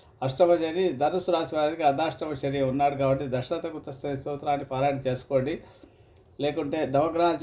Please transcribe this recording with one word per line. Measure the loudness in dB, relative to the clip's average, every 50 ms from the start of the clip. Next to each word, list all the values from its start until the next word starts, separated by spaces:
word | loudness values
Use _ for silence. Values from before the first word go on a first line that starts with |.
| -20 -20 -10 _
అష్టమ | -4 -4 4 4 6 6 6
శని, | 4 2 -2 0 0 0 0
ధనుసు | 0 2 0 0 0 0 0 0
రాశి | 0 0 0 -2 0
వారికి | 0 0 0 0 2
అర్ధాష్టమ | 2 2 2 2 0 -2 -2 -6 -6 -6 -6
శని | -4 -4 -4 0 0
ఉన్నాడు | 0 0 2 2 2 2 2
కాబట్టి | 2 2 2 2 2 0 -2
దశాంత | -4 -4 -2 -4 -4 -4 -4
గుప్త | -8 -10 -10 -12 -12
శని | -14 -8 -6 -6 -6 -4
స్తోత్రాన్ని | -6 -6 -8 -4 -2 -2 -2 -2 -2
పారాయణ | -4 -2 0 0 0 0 0 -2
చేసుకోండి. | -4 -4 -4 -4 0 0 0 0 0 -4 -6 -10 -18 -20 -20 -20 -20 _ _ -20 -20 _ -20 _ _ -8 -4
లేకుంటే | -2 -2 -2 -2 -4 -2 -2 -2 -2
నవగ్రహాల | 2 2 2 2 2 2 2 2 2 2 0